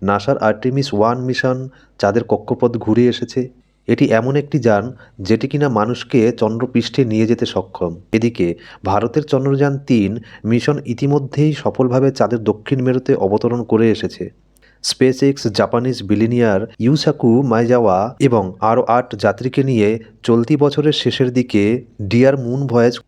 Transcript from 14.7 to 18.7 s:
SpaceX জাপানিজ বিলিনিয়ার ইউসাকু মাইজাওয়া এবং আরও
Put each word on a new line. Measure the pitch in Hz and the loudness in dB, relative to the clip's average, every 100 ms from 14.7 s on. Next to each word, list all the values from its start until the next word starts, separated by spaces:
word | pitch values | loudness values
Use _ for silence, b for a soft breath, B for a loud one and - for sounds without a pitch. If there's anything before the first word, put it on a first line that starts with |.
| b - | b -8
SpaceX | - 127 127 139 139 117 | 0 0 2 0 0 -2
জাপানিজ | 101 101 117 127 120 | -2 0 0 -2 -4
বিলিনিয়ার | 95 104 113 120 117 98 113 - | -2 0 0 2 0 0 -4 -2
ইউসাকু | 113 147 - 139 123 120 | 0 0 0 0 2 2
মাইজাওয়া | 139 110 120 123 110 92 110 139 | 2 0 2 2 4 2 -2 0
এবং | 139 117 95 90 | 2 2 0 -2
আরও | 110 | 0